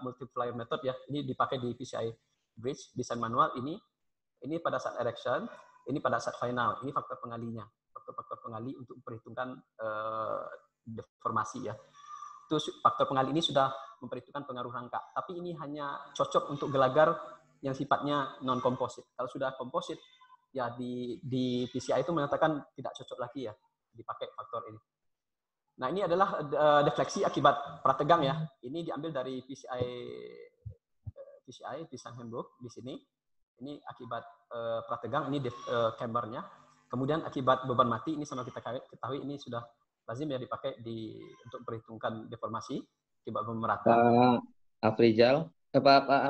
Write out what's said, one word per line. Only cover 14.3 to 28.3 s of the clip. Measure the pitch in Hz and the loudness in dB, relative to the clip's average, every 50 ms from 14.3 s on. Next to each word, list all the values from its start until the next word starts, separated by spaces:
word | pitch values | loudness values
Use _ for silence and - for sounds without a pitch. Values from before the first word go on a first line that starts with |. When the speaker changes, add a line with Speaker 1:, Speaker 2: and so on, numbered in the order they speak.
| - 143 139 | -10 -10 -10
Speaker 1:
pengaruh | - 127 123 123 123 | -8 -8 -8 -8 -8
rangka, | 123 123 123 120 - - - - - - | -8 -10 -8 -6 -8 -8 -8 -6 -6 -6
tapi | - - 185 | -6 -6 -8
ini | 170 180 175 170 151 | -8 -8 -8 -8 -8
hanya | 156 143 147 151 143 143 143 - - - - | -8 -8 -8 -6 -6 -6 -6 -8 -10 -4 -2
cocok | - 139 - - 175 - | 0 2 4 4 4 2
untuk | - 143 139 151 143 | 2 -2 -4 -2 2
gelagar | 131 135 131 127 127 151 156 165 165 - - - - - _ _ _ _ | 6 6 6 8 8 8 8 8 6 2 -2 -12 -16 -18 _ _ _ _
yang | - 135 131 | -6 -4 -2
sifatnya | 139 143 - 135 120 131 143 147 143 135 127 - - 127 | -2 0 2 2 2 2 2 0 0 0 -2 -6 -4 0
non | 131 127 123 | 0 2 2
komposit. | 120 127 127 - 127 117 - - - _ _ - | 2 2 2 2 -2 -4 -4 -8 -20 _ _ -6
Kalau | 123 127 | -6 -6
sudah | - 139 139 131 131 - | -4 -4 -4 -4 -4 -6
komposit, | 127 127 160 175 175 - 156 - - - _ _ - - - _ _ _ - | -6 -4 -4 -4 -4 -4 -8 -12 -14 -20 _ _ -20 -20 -20 _ _ _ -4
ya | 131 120 117 120 127 | -4 -4 -4 -4 -6
di, | 123 123 123 123 123 120 120 - - | -6 -6 -6 -6 -6 -6 -8 -8 -6
di | 131 131 127 127 127 123 123 127 | -2 0 0 2 2 2 0 0
P | 120 - 127 | -2 -4 -4
C | - - | 0 2
I | 127 127 127 | 2 2 2
itu | - 170 | 2 0
menyatakan | 156 143 143 143 135 165 156 156 139 - - _ - | 0 0 0 2 4 4 4 4 0 -6 -10 _ -10
tidak | 127 113 - - | -10 -10 -10 -12
cocok | 131 - 127 127 | -14 -12 -8 -8
lagi | 120 117 - 139 127 107 | -8 -8 -8 -8 -8 -8
ya | 104 - _ _ _ _ _ _ | -10 -12 _ _ _ _ _ _
dipakai | _ 113 110 - 110 - 131 - | _ -14 -12 -12 -10 -8 -10 -12
faktor | - - 107 - - 113 107 107 | -10 -14 -12 -8 -8 -8 -8 -8
ini. | 110 107 _ _ _ _ _ _ _ _ _ _ _ _ _ _ _ _ _ _ _ - | -12 -18 _ _ _ _ _ _ _ _ _ _ _ _ _ _ _ _ _ _ _ -6
Nah, | 127 127 | -4 -2
ini | 165 196 202 | -2 0 0
adalah, | 165 170 185 196 185 156 - 156 | 2 2 4 2 2 0 -2 -4
eh, | 139 151 147 151 151 147 147 143 | -2 2 4 6 8 8 8 6
defleksi | 143 - - 135 - - 202 - | 6 4 2 2 0 2 2 2
akibat | - - 160 139 143 139 - - - - - | 2 4 6 6 6 6 4 0 -8 -6 0
prategang | - - - - 147 151 170 170 | 2 2 2 4 6 6 6 6
ya. | 143 135 | 6 2